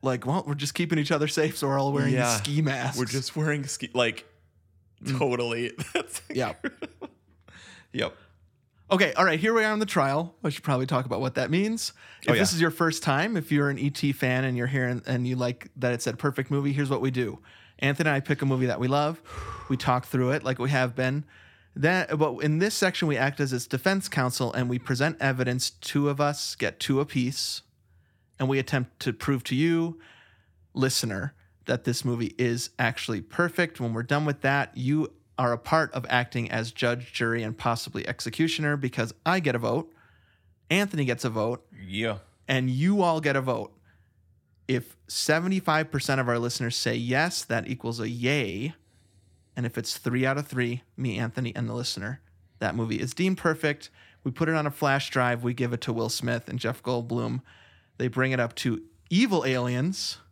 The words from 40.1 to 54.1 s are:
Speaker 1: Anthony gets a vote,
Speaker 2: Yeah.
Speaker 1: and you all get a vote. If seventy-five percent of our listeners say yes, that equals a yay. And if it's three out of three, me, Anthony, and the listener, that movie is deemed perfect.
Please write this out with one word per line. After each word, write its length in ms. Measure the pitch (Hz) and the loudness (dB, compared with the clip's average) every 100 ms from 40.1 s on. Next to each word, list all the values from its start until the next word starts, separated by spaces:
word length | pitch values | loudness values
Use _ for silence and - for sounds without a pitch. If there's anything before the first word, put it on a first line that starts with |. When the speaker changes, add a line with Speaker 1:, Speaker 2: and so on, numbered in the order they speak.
| _ _ _ _ _ _ | _ _ _ _ _ _
Speaker 1:
Anthony 340 | 175 202 160 | 0 2 0
gets 220 | 131 117 131 | 0 0 -2
a 40 | |
vote, 360 | 110 107 127 _ - 98 | 0 -2 -2 _ -18 -8
Speaker 2:
Yeah. 340 | 98 113 101 - _ - | -2 -2 -4 -10 _ -2
Speaker 1:
and 220 | 131 127 | 0 2
you 320 | 127 170 202 | 2 2 4
all 180 | 175 160 | 4 2
get 160 | 151 139 | 2 0
a 60 | |
vote. 320 | 127 117 - _ _ _ _ _ _ _ _ _ - | 0 -2 -4 _ _ _ _ _ _ _ _ _ -2
If 280 | 127 - - - | -2 -2 -18 -8
seventy-five 840 | - - 156 180 190 180 156 160 | -4 2 2 2 0 2 2 2
percent 300 | 143 - 135 | -2 0 0
of 80 | 123 | 2
our 100 | 120 | 0
listeners 360 | 120 - 117 - | 0 -2 -4 -2
say 180 | 120 117 | -2 -2
yes, 480 | 120 131 170 - | 0 2 0 -2
that 240 | - 113 - | -2 -4 -2
equals 320 | 117 113 117 | -6 -6 -6
a 80 | 110 | -6
yay. 680 | 120 123 147 107 95 139 - _ _ _ _ _ _ _ - | -2 0 0 -2 -4 -6 -8 _ _ _ _ _ _ _ -6
And 80 | 117 | -4
if 120 | 123 | -4
it's 200 | 123 - | -6 -4
three 280 | 123 123 131 | -2 0 0
out 120 | 135 | 0
of 100 | 143 | -4
three, 360 | 127 120 123 _ - | -2 -2 -2 _ -6
me, 200 | 131 107 | -4 -2
Anthony, 380 | 117 113 120 113 | -4 -2 -4 -4
and 120 | 117 | -4
the 40 | |
listener, 480 | 120 127 - 104 135 _ _ _ _ | -4 -6 -6 -8 -10 _ _ _ _
that 160 | 107 101 | -2 0
movie 240 | 113 113 | -2 -2
is 140 | 123 | -4
deemed 240 | - 185 185 | 0 0 2
perfect. 520 | 170 160 156 147 - _ - | 0 2 0 -2 -8 _ -20